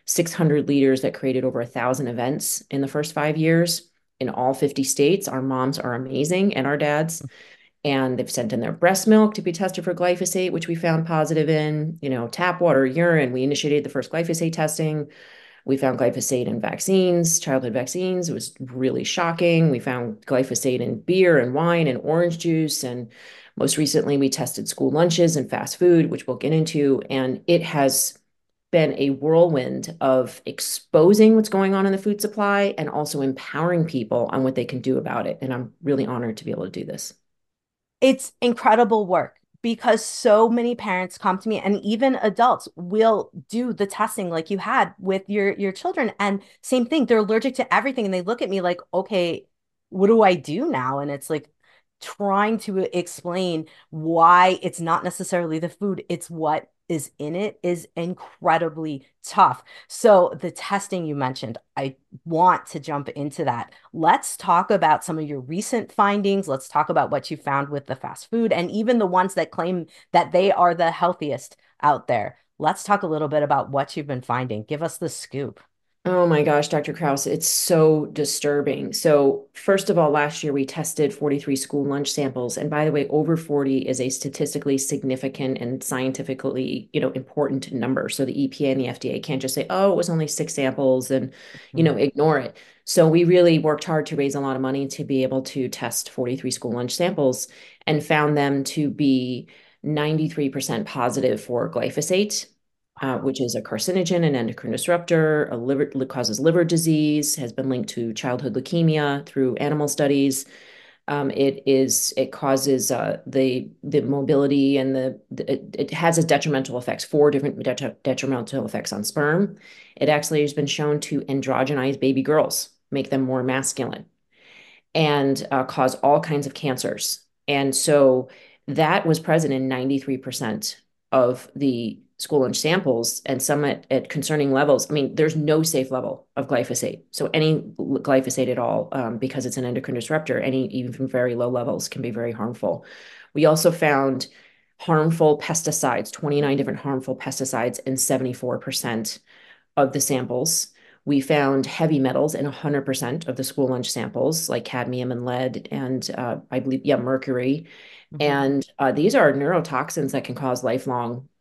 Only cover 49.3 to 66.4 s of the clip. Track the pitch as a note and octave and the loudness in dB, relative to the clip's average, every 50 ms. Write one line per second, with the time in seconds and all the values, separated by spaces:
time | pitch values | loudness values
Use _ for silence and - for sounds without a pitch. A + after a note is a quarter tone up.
49.3 | D#3+ - - _ _ _ _ _ _ _ _ _ - F#3+ G3 G3+ A#3 A3+ G#3 F#3+ | -2 -6 -8 _ _ _ _ _ _ _ _ _ -2 2 4 6 8 8 8 6
50.3 | F#3 E3 B2+ - D3 G3 C#4 E4+ C4+ C3 B2 C3 C#3 C#3 C#3+ D3 C#3+ C#3 - - | 6 4 0 -4 -4 -2 -2 -2 -2 -2 -2 -2 -2 -2 -4 -4 -6 -8 -6 -6
51.3 | D#3+ D3+ - _ _ _ _ _ _ _ _ _ _ _ - - - - G3+ G3+ | -6 -6 -6 _ _ _ _ _ _ _ _ _ _ _ -16 -14 -8 -4 -2 0
52.3 | G3 G3+ G#3 G#3+ A3+ G#3 - - G3 F#3+ F#3 - - F3+ F3 - - - - F3 | 2 2 2 0 0 -2 -4 -4 -2 -2 -2 -2 -2 -4 -4 -4 -8 -12 -8 -6
53.3 | E3+ F#3 F#3+ F3+ E3 D#3+ D#3+ - _ _ _ _ - D#3+ D#3 D#3+ E3 E3 E3 E3+ | -4 -2 -2 -2 -2 -4 -6 -8 _ _ _ _ -10 -6 -4 0 4 8 8 10
54.3 | F3 F3+ F3+ F#3+ F#3 - - F3+ F3 - E3+ E3 E3 E3+ - F3+ - - F#3+ - | 10 10 8 6 4 2 -2 -6 -6 -4 -2 -2 -2 -2 -2 -4 -6 -8 -6 -2
55.3 | - F3 F3 D#3+ D#3 D#3+ E3 E3 - - G3+ G3+ F#3 - - - F3 E3+ - - | -2 -2 -2 -2 -4 -4 -4 -6 -6 -4 -4 -4 -4 -4 -6 -6 -8 -8 -8 -10
56.3 | E3+ D#3+ D#3+ D3+ D#3 D#3+ - _ _ _ _ - F3 D#3 - - _ - D3 D3+ | -8 -4 -2 -2 -2 -2 -4 _ _ _ _ -6 -4 -4 -6 -8 _ -10 -8 -8
57.3 | E3 F3+ G#3 G#3 - _ - F3+ F3 E3 D3+ - _ E3+ E3+ F3 F3+ - - - | -6 -6 -6 -6 -8 _ -4 -4 -4 -4 -6 -10 _ -8 -6 -6 -8 -10 -12 -18
58.3 | - _ - F3+ D#3+ E3 E3+ D#3+ D3+ D#3+ D#3+ D#3 D3 C3+ - _ _ _ - - | -14 _ 0 2 2 2 2 -2 -4 -6 -6 -6 -8 -8 -12 _ _ _ -18 -4
59.3 | - - F#3 D3+ B2 - - - - - - - - - - A3+ G#3 F#3 F3+ E3+ | 2 4 4 4 4 0 -10 -18 -20 -20 -20 -18 -4 2 6 8 8 8 6 4
60.3 | - D3 - F3 - - - - G3+ G3 G3 - G3 F3+ E3+ D#3 D3 C#3+ C3+ B2+ | 2 -4 -8 -10 -10 -10 -6 -4 -4 -4 -4 -4 -6 -6 -4 -4 -4 -2 -4 -4
61.3 | C3+ - - A2+ A2+ - - _ _ - C#3 C3+ F#3 _ _ _ - - - E3 | -4 -6 -8 -10 -10 -12 -16 _ _ -6 -6 -6 -8 _ _ _ -20 -16 -8 -4
62.3 | E3 D#3+ F3 F#3 E3+ - - - - D#3+ C#3 - D3+ C#3+ C#3 - - D3 C#3+ D3 | 0 4 4 4 4 4 0 -8 -14 -12 -8 -6 -6 -6 -6 -8 -8 -8 -8 -8
63.3 | C#3 - D#3+ C3+ A#2+ A#2 G#2+ - - - _ _ - - D#3+ D#3+ G#3 - - - | -6 -4 -2 -2 -2 -4 -6 -10 -14 -20 _ _ -6 0 4 4 4 4 2 -4
64.3 | - - - F#3+ F3 F3 G3 - G#3+ F#3+ E3 D#3 D3+ D3+ - - E3 D#3+ D#3 D3 | -10 -4 0 2 2 4 4 2 2 4 4 4 4 2 0 -2 -6 -6 -6 -6
65.3 | D3 C3+ B2+ B2+ D#3+ F#3 G#3 - - A#3 - - - - G#3 G3+ G3+ G#3 G3 G3 | -8 -8 -8 -8 -6 -6 -4 -4 -4 -4 -4 -2 0 2 2 2 2 2 0 0
66.3 | G3 G3 | 0 0